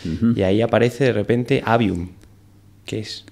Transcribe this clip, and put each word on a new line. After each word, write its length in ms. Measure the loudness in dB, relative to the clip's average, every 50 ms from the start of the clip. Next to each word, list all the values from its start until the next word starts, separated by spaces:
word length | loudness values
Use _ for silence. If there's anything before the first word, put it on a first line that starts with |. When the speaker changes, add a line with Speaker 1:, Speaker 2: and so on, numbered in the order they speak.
| -8
Speaker 1:
Ujú. 280 | -6 -4 0 0 0 2
Speaker 2:
Y 60 | 2 2
ahí 200 | 2 2 2 2
aparece 420 | 2 2 2 2 2 0 0 0
de 80 | 0 2
repente 500 | 0 0 0 0 0 0 0 -2 -2 0
Avium. 440 | 2 2 2 2 2 0 -2 -6 -8 -12 -18 -20 -20 -20 -20 -20 -20 -20 -20 -20 -20 -20 -20 -12
¿Qué 140 | -8 -8 -8
es? 260 | -8 -8 -12 -16 -16 -20